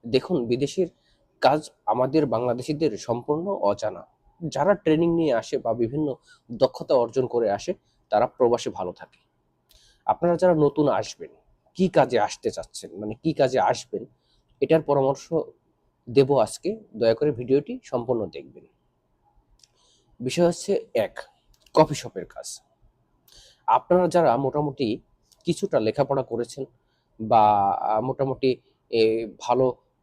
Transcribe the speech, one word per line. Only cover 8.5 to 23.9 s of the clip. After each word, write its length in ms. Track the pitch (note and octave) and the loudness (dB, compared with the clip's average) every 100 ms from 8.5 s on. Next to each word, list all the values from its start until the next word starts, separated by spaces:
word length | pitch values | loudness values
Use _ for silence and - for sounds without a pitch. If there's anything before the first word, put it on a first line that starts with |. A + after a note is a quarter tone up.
| A#2 B2+ | 2 -2
ভালো 220 | - F2+ | -8 -8
থাকে। 280 | - - _ _ _ _ _ _ _ _ _ - | -10 -16 _ _ _ _ _ _ _ _ _ -4
আপনারা 300 | G#2+ F3 E3 | 0 0 2
যারা 200 | F3+ D#3+ | 4 4
নতুন 320 | D3 C#3+ D3 | 2 2 0
আসবেন, 420 | G2+ A2 - D#2+ _ _ _ _ - | 0 -4 -10 -18 _ _ _ _ -2
কি 140 | F#3 | 2
কাজে 300 | D#3+ C3 A#2+ | 4 4 2
আসতে 320 | G#2 - A2+ | 0 -2 -6
চাচ্ছেন, 480 | - D#2+ - - F#2 | -6 -10 -14 -16 -12
মানে 140 | G#2+ | -10
কি 200 | A2 D#3+ | -6 -4
কাজে 260 | D#3 C3+ B2+ | 0 2 2
আসবেন, 460 | A2 A#2+ - G#2 A2+ _ _ _ _ - | 0 0 -4 -10 -10 _ _ _ _ -4
এটার 200 | C#3+ D#3+ | 0 2
পরামর্শ 520 | D3+ C#3 C3+ C#3 - E3 - - _ _ _ _ - | 2 0 0 -2 -4 -6 -6 -12 _ _ _ _ -2
দেব 280 | A#2+ C3+ C#3 | 2 4 4
আজকে। 400 | G#2+ - - A3 - - | 2 -2 -8 -8 -10 0
দয়া 180 | A#2 | 2
করে 180 | A2+ D3 | 2 0
ভিডিওটি 480 | A#2 A#2+ C3+ D3 B3+ | -2 0 0 0 -10
সম্পূর্ণ 420 | - B2+ A#2 A#2+ G2 | -6 -4 -2 -2 -4
দেখবেন। 400 | - - - - _ _ _ _ _ _ _ _ _ _ _ _ _ _ - | -10 -18 -20 -20 _ _ _ _ _ _ _ _ _ _ _ _ _ _ -10
বিষয় 280 | B2 E3+ E3+ | -6 2 2
হচ্ছে 380 | E3+ - G3 - | 2 -2 -4 -2
এক, 260 | A#2 G2+ - - _ _ _ _ | -2 -2 -6 -20 _ _ _ _
কফি 220 | - D3+ D3 | 2 2 0
শপের 300 | A#2+ - F2 | -10 -12 -14
কাজ। 360 | - - - _ _ _ _ _ _ _ - - _ - | -14 -16 -18 _ _ _ _ _ _ _ -20 -20 _ 0
আপনারা 400 | A#2 - | 0 2